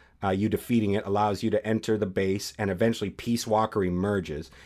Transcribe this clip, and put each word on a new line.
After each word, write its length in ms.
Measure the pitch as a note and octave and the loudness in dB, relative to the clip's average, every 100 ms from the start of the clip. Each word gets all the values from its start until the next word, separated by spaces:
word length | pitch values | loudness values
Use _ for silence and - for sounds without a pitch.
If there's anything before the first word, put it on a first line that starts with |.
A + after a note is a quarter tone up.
| - _ | -20 _
uh, 60 | G2 | -2
you 180 | F#2+ G#2 | 0 0
defeating 460 | G2 - A#2+ G#2 | -2 0 2 2
it 120 | G2+ G2 | 0 0
allows 360 | G2+ G#2+ G2+ | 0 2 0
you 80 | A2+ | 0
to 160 | G2+ G#2+ | 0 0
enter 320 | A2 A2 G#2+ | -2 0 0
the 80 | G2+ | 0
base, 480 | F#2+ F#2+ G2+ - - | 0 0 0 -4 -4
and 120 | G2+ | -2
eventually 400 | F#2 A2+ A2+ G2+ | 2 0 0 -4
Peace 360 | - - A#2 A#2 | -6 -4 -2 2
Walker 380 | G#2+ A2 G#2+ | 2 2 0
emerges. 640 | F#2 F2 G2+ G2+ D#2+ D2 - - | 0 0 0 0 -2 -8 -10 -16